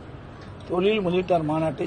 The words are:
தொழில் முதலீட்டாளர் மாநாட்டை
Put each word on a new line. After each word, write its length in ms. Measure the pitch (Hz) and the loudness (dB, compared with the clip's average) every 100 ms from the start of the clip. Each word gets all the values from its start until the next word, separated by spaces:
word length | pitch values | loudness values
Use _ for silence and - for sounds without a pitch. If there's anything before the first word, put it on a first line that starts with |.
| - - - - - - - | -16 -16 -16 -16 -16 -16 -4
தொழில் 340 | 175 190 220 180 | 2 4 4 2
முதலீட்டாளர் 440 | 180 180 175 151 | 0 2 2 2
மாநாட்டை 340 | 156 160 131 | 2 0 -2